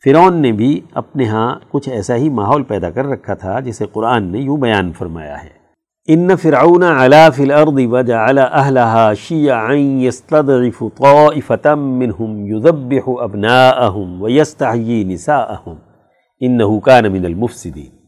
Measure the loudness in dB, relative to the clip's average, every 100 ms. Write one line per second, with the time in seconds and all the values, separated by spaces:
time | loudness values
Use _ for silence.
0 | 4 4 4 4 0 0 0 -2 -6 -10
1 | -10 -4 -2 -2 -2 -4 _ -8 -6 -8
2 | -4 -2 0 -2 0 0 -2 -6 -6 -6
3 | -6 -8 -8 -10 -6 -8 -8 -8 -8 -6
4 | -2 -2 -2 -8 -6 -4 -2 -2 -2 -8
5 | -12 -12 -14 -16 -18 _ _ _ _ _
6 | -2 0 2 0 2 2 4 4 4 4
7 | 6 8 6 4 0 2 2 2 0 0
8 | 0 0 0 2 2 0 0 2 2 2
9 | 2 0 -6 -2 0 -2 -2 -2 0 -2
10 | -2 -4 _ 0 2 0 0 -4 -10 0
11 | 4 6 4 2 -4 -2 0 -2 -2 -4
12 | -4 -6 -8 -8 -8 -2 0 0 -2 -4
13 | -4 -6 -6 -4 0 4 4 4 0 -2
14 | -10 -8 -2 0 0 -2 -4 -4 -4 -4
15 | -4 -6 -4 -4 -4 -10 -14 -20 _ _
16 | _ _ _ _ -2 0 0 0 4 4
17 | 4 -2 -6 -4 -6 -8 -18 -18 -20 _